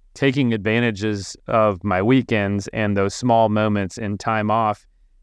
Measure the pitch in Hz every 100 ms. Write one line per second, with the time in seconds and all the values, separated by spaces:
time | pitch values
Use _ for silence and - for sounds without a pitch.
0 | _ - 139 131 123 110 101 113 120 98
1 | 107 101 92 - - 113 107 92 101 92
2 | 104 131 117 110 98 101 - 113 107 98
3 | 98 - 120 113 110 107 107 104 95 -
4 | 107 101 - 110 107 110 107 104 _ _
5 | _ _